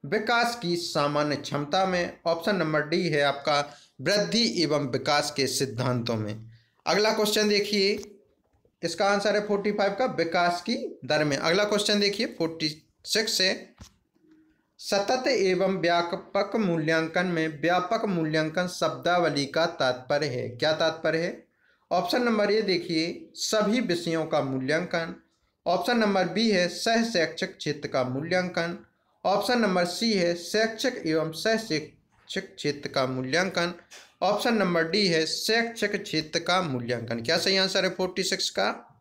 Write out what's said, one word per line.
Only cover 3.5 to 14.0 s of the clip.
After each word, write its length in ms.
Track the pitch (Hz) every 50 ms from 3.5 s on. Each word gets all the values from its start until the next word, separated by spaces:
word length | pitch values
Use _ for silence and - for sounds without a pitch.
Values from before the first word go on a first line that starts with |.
| 147 143 139 - - - - _ _ _
वृद्धि 440 | 131 156 202 208 180 165 170 226 233 - - 175 160
एवं 240 | 143 151 147 143 135
विकास 420 | 123 131 - - 147 147 147 -
के 160 | - - 135 123
सिद्धांतों 680 | - - 139 123 113 117 123 127 123 123 113 117 117
में। 340 | 110 107 104 107 113 - - - - _ _ _ _ _
अगला 260 | - 165 190 214 220 214
क्वेश्चन 360 | 220 214 208 - 226 214 208
देखिए, 500 | 208 202 202 - 208 202 190 196 214 - - - - - _ _ _ _ _ _ _ _ _ _ _ _ -
इसका 260 | 165 - - 208 196
आंसर 280 | 202 202 190 214 196
है 100 | 208 208 -
फ़ोर्टी 240 | 208 196 196 208 208
फ़ाइव 200 | 208 202 202 196
का, 140 | - 254 254
विकास 520 | - - 165 165 - 180 175 175 - -
की 160 | - - 233 - - - - - -
दर 200 | 127 151 151 151
में। 120 | 151 139
अगला 280 | 135 - 160 170 196 208
क्वेश्चन 360 | 208 214 202 208 - 208 208
देखिए, 260 | 202 196 202 208 233 254
फ़ोर्टी 400 | - - 247 240 - - 156 151 - - _ _ _ _ _
सिक्स 340 | - - 208 220 214 - -
है, 340 | 185 185 220 - - - - _ - - _ _